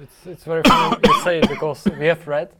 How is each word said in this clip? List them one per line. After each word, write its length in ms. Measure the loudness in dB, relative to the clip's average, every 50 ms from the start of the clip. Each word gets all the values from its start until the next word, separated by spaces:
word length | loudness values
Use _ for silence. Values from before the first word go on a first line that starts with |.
| -20
it's, 240 | -20 _ _ -20
it's 160 | -20 -20 -14 -8
very 200 | -6 -2 2 2
funny 340 | 4 4 2 2 0 0 2 2
you 160 | 4 2 2
say 180 | 0 0 0 0
it, 100 | 0 0
because 360 | -2 -2 -6 -6 -6 -4 -4 -4 -4 0
we 60 | 0
have 200 | 0 0 0 -4
read 240 | -6 -6 -6 -6 -6 _